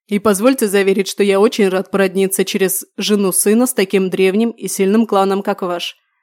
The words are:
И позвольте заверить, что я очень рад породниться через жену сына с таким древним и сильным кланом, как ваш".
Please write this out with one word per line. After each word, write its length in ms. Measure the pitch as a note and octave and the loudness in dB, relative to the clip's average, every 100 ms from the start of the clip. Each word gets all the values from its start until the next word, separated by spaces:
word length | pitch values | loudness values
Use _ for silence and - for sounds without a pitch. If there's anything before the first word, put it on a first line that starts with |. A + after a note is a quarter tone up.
| - | -6
И 140 | G#3 | -2
позвольте 480 | G#3+ F#3+ A#3+ C4 G#3+ | 0 2 2 2 0
заверить, 400 | G3+ G3 F#3+ F#3+ | 2 2 0 -2
что 160 | - | -2
я 160 | G3 G3 | 0 2
очень 280 | A3 - G3 | 2 2 0
рад 220 | F#3 F#3 | 0 -2
породниться 540 | G3 F#3+ F3+ F#3+ F#3+ | -2 -2 0 -2 -2
через 420 | F#3+ G#3 F#3+ - - - | -2 -2 -2 -4 -10 -8
жену 360 | F#3+ G#3 F#3+ | -2 0 0
сына 340 | E3+ G#3 A3 B3 | 0 2 2 0
с 80 | |
таким 360 | - F#3+ G3 F#3+ | 0 0 0 -2
древним 400 | F3+ F#3+ G3 A#3 | 0 0 2 0
и 180 | - F#3+ | -4 -8
сильным 400 | - F#3+ G#3+ A3 | -2 0 2 2
кланом, 340 | G3+ F#3+ G3 | 2 0 -2
как 200 | G3+ G3 | -4 -4
ваш". 340 | F#3 F3 - - _ _ | -4 -6 -8 -14 _ _